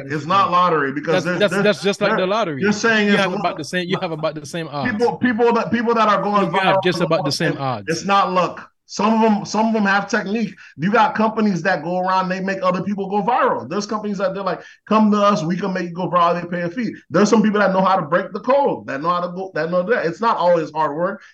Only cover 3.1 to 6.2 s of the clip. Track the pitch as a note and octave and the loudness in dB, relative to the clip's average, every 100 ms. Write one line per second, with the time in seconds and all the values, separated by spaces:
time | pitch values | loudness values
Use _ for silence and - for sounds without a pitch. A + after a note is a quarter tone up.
3.1 | G3+ F#3+ F#3 F3+ - D3 F3+ F3 F#3 F#3 | 2 2 -2 -4 -4 -6 -6 -4 -4 -4
4.1 | D#3 D#3+ D3+ C#3 F3 D#3+ C#3+ C#3 G#3 A#3 | -4 -6 -6 -8 -8 -8 -4 -4 0 0
5.1 | G3 B3 A3+ A#3+ A#3 G3+ A3+ A3+ A3+ G#3+ | 0 0 2 2 2 0 0 0 2 4
6.1 | G3 | 2